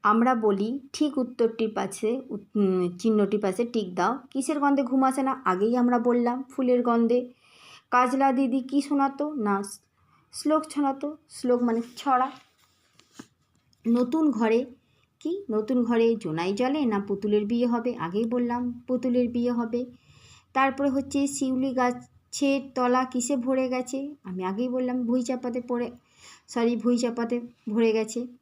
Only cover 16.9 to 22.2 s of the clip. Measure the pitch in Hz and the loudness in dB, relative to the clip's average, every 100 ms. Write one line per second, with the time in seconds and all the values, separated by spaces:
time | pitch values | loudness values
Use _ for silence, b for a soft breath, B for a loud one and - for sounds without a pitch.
16.9 | 202 202 196 214 208 208 233 240 233 240 | 0 -2 -4 0 0 0 0 0 0 -2
17.9 | 226 165 196 226 247 240 240 247 240 - | -4 -4 -2 -2 -2 -2 -2 -4 -8 -4
18.9 | 254 254 247 247 240 240 240 226 240 247 | -2 0 0 0 0 -2 -2 -2 -4 -6
19.9 | B B B B B B 269 269 269 277 | B B B B B B 0 0 2 0
20.9 | 262 277 277 277 - 262 254 269 247 247 | 0 -2 -2 -2 -2 -2 0 0 0 0
21.9 | 247 - _ | -2 -12 _